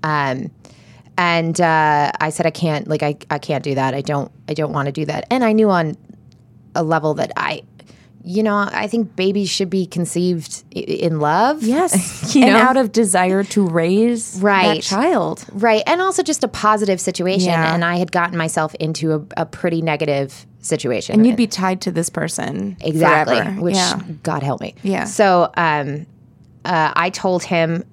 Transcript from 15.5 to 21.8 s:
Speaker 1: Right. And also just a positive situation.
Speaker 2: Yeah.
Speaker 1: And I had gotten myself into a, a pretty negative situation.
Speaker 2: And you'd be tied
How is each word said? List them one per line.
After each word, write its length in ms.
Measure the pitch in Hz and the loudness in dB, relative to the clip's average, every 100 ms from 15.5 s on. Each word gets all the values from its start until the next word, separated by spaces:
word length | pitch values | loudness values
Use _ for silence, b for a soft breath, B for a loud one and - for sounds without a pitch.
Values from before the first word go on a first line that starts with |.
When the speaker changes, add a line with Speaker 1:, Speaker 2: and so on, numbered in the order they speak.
Speaker 1:
Right. 300 | 202 226 220 214 | -2 2 2 2
And 160 | 339 | 0
also 200 | 381 370 | 0 0
just 220 | 339 302 | -2 -2
a 40 | 254 | -2
positive 520 | - 214 214 202 180 | 0 2 2 2 0
situation. 480 | - 180 180 190 180 | -2 -2 0 0 2
Speaker 2:
Yeah. 260 | 170 160 | 2 2
Speaker 1:
And 100 | 170 | 2
I 120 | 170 175 | 0 0
had 160 | 175 | 0
gotten 240 | 180 170 175 | 0 0 -2
myself 380 | 160 165 156 | -2 -2 -4
into 400 | - 156 156 156 | -4 -6 -4 -2
a, 80 | 156 147 - | -2 -4 -6
a 80 | 160 | -6
pretty 340 | - 180 165 | -4 -2 -2
negative 640 | 160 151 151 139 135 - - - | -2 -2 0 -2 -4 -8 -20 -16
situation. 540 | - 151 131 113 - | -4 -2 0 -2 0
Speaker 2:
And 120 | 214 233 | 4 4
you'd 100 | 240 | 4
be 100 | 226 | 0
tied 340 | - 185 185 | 0 -2 -2